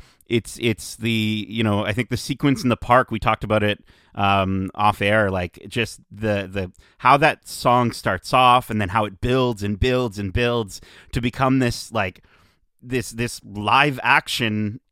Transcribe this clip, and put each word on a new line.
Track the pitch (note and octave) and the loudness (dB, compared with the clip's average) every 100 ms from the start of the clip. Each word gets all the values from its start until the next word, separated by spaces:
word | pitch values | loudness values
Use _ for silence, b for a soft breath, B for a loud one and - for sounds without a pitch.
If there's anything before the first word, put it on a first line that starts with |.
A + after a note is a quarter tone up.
| b b - | b b -2
it's, | A#2+ - - | -2 -2 -4
it's | A#2 G#2+ - - | -2 -2 -8 -6
the, | A2+ A2+ G#2+ G#2+ G2+ | -2 0 0 -2 -4
you | A2+ | -2
know, | A2 G2+ | 0 0
I | G2+ | 0
think | A2+ A#2 | -4 -4
the | B2 | -6
sequence | - E3+ C#3+ B2+ | -6 -2 0 2
in | A#2+ | 0
the | A2+ | -2
park, | - B2 B2 | -2 -2 -2
we | A2+ | -2
talked | A#2+ A2 | -2 -2
about | G#2 G#2+ | 0 0
it, | G#2 G2+ b b b - | 0 -2 b b b -2
um, | G2+ G2 F#2+ F#2+ F#2+ - | 2 2 2 -2 -4 0
off | G#2 G#2 | 2 2
air, | G2+ A2 G2+ | 2 2 2
like, | F#2 F2+ - - | -2 -6 -10 -6
just | A#2+ A2 - _ | -4 -4 -6 _
the, | G2+ G#2+ G2+ F#2+ | -6 -2 -2 -2
the, | G2 F2+ - b b | -6 -6 -10 b b
how | B2+ C#3+ | 4 6
that | D3+ - - | 4 0 -8
song | - C3 B2 A#2 | -2 2 2 2
starts | - A2+ F#2 - | -2 -4 -4 0
off | C3 B2+ B2 - | 4 6 4 2
and | A2 | -4
then | F#2+ | 0
how | A2 | 0
it | G#2+ F#2+ | -2 -2
builds | B2 C3 B2 G#2 | 0 2 0 -2
and | G2+ G2+ | -4 -2
builds | B2+ B2+ B2 G2 | 0 0 -2 -4
and | G2 | -4
builds | G#2+ A#2+ A#2+ G2+ - B B B | -2 0 0 -4 -10 B B B
to | B2 | -4
become | A#2+ - C3+ C3 | -4 0 2 2
this, | B2 - - | 2 -2 -6
like, | A2+ F#2+ - b b b b _ _ | -4 -4 -6 b b b b _ _
this, | B2 B2+ - | -6 -6 -4
this | A2+ A#2+ - | -6 -6 -6
live | - G2+ G#2 B2+ D3 B2+ | -12 -6 2 4 4 2
action | A#2+ C#3+ - - A#2 G#2+ G#2+ A2 - | 2 2 2 -2 0 0 -2 -6 -10